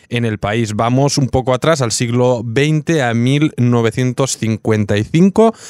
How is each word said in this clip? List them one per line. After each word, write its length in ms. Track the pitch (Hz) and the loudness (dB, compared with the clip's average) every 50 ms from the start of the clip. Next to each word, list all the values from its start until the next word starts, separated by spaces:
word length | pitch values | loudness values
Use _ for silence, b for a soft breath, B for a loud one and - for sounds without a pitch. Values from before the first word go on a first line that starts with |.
| B B | B B
en 160 | 117 120 120 | -6 -4 -4
el 140 | 113 107 - | -4 -4 -4
país. 360 | - 101 110 120 117 104 107 | -4 -4 -2 -2 -2 -2 -2
Vamos 420 | 107 113 120 123 135 143 139 - 147 | -2 0 0 2 2 0 0 0 -2
un 100 | 139 117 | -2 0
poco 240 | - 131 113 131 | -2 -2 0 0
atrás, 300 | 127 123 - 156 165 135 | -2 0 0 0 0 0
al 80 | 123 110 | 0 -2
siglo 500 | - - 127 117 117 127 123 127 127 117 | -2 -2 -2 -2 0 2 2 2 0 -2
veinte, 600 | 120 117 110 139 147 156 156 151 143 - 165 151 | -4 -2 0 0 2 2 0 0 0 0 0 0
a 100 | 123 120 | 0 0
mil 400 | 113 117 120 131 139 147 156 147 - - | 0 0 0 0 2 0 0 0 0 0
novecientos 800 | 123 120 120 117 113 110 - 131 127 127 120 - 135 - - - | 0 2 2 2 0 0 0 -2 -2 -2 -2 -2 -2 -2 -4 -4
cincuenta 580 | 117 110 110 - - 113 110 107 101 101 104 | -4 -4 -4 -2 -2 0 0 0 0 0 -2
y 80 | 104 107 | -2 -2
cinco, 480 | - - 165 185 202 - 214 226 226 B B B | 0 2 2 2 4 4 4 2 2 B B B